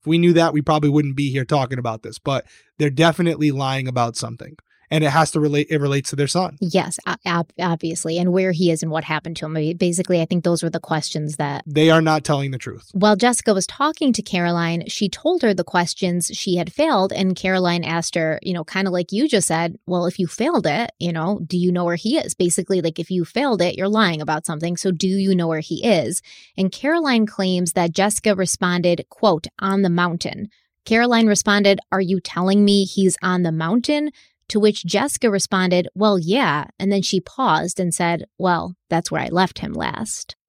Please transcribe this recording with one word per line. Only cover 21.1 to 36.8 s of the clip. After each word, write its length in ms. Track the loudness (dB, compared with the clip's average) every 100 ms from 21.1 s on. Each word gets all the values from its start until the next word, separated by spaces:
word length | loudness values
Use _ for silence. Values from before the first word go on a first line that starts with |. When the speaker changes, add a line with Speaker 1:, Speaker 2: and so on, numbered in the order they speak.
Speaker 2:
know, 300 | -2 -2 -4 -2
do 120 | 0
you 120 | 2
know 140 | 2
where 120 | 0 -2
he 200 | -2 -2
is?" 180 | -2
Basically, 460 | 0 0 0 0 0
like, 180 | 0 -4
"If 120 | -4
you 160 | -2 -2
failed 340 | -2 0 2
it, 160 | 0 0
you're 140 | 0
lying 320 | 2 2 0
about 240 | -2 -4 -4
something, 320 | -6 -4 -2
so 120 | -2
do 160 | 0 0
you 280 | 0 2
know 140 | 2 2
where 120 | -2
he 240 | -4 -4
is?" 380 | 2 2 0 -6 -10 -20 -20 -4
And 160 | -4
Caroline 540 | -2 -2 0 2 2 0
claims 480 | -2 -2 0 0
that 180 | 0 -2
Jessica 420 | 0 0 0 0
responded, 680 | 0 0 -2 0 0 2 0 -4
quote, 380 | 0 2 2 -4 -6
"On 240 | -2 0
the 80 | 2
mountain." 580 | 2 0 -2 -8 -8 -12 _ _ _ 0
Caroline 400 | 2 4 4 4
responded, 520 | 4 2 4 4 2 0
"Are 80 | -2
you 200 | 0 -2
telling 440 | -2 -2 2 4
me 220 | 6 4 2
he's 320 | 2 2 2
on 220 | -2 0
the 100 | 0
mountain?" 600 | -2 0 0 0 -2 -2 -8 _ _ _
To 100 | 2
which 240 | 2 2
Jessica 460 | -2 -2 -2 0 0
responded, 580 | 0 0 0 2 2 0
"Well, 240 | 0 2 2
yeah." 480 | 2 0 2 0 -4
And 120 | _